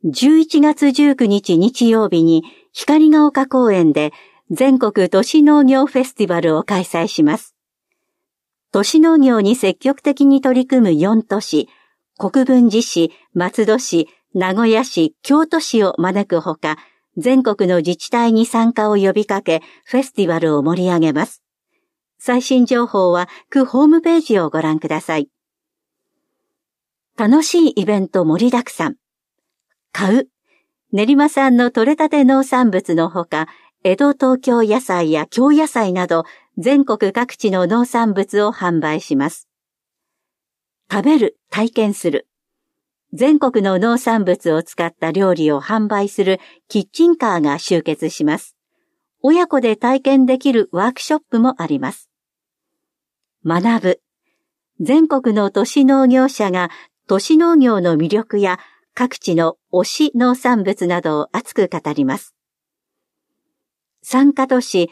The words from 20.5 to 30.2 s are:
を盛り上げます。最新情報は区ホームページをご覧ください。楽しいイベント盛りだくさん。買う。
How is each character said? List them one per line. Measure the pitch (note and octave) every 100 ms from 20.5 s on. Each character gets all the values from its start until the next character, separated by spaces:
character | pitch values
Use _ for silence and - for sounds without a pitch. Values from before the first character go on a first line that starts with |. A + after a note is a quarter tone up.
| D3
を |
盛 | C#3+ F3
り | F3+
上 | F3
げ | D#3+
ま | C#3+ F#3+
す。 | - _ _ _ _ _ _ _ _
最 | - B3
新 | B3 C4 A#3+
情 | A#3+ A#3+
報 | G3+ F3+
は | F3 F3+ - _
区 | C#4
ホ | B3+ B3
ー | D4+
ム | E4
ペ | E4 E4
ー |
ジ | D#4 G#3
を | D#3+
ご | D#3+
覧 | D#3+ D#3
く | D#3
だ | D#3
さ | - D#3
い。 | C#3+ _ _ _ _ _ _ _ _ _ _ _ _ _ _ _ _ _ _ -
楽 | G#3+ C#4+
し | D#4 F4 D#4
い |
イ | -
ベ | F#3+ G#3
ン | F#3+
ト | F#3+
盛 | D#3+ E3 A#3+
り |
だ | A#3+
く | B3
さ | - D#3+
ん。 | - _ _ _ _ _ _ _ _ _
買 | - F#3+
う。 | A#3